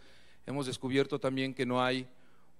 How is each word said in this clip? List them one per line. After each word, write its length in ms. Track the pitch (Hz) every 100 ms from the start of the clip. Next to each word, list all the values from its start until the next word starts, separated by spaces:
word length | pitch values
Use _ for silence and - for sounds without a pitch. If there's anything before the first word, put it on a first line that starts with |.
| - - - - -
Hemos 200 | 135 131
descubierto 520 | 117 127 135 135 143
también 340 | 135 135 131
que 140 | 131 123
no 160 | 123
hay 240 | 127 127 131 - - - - -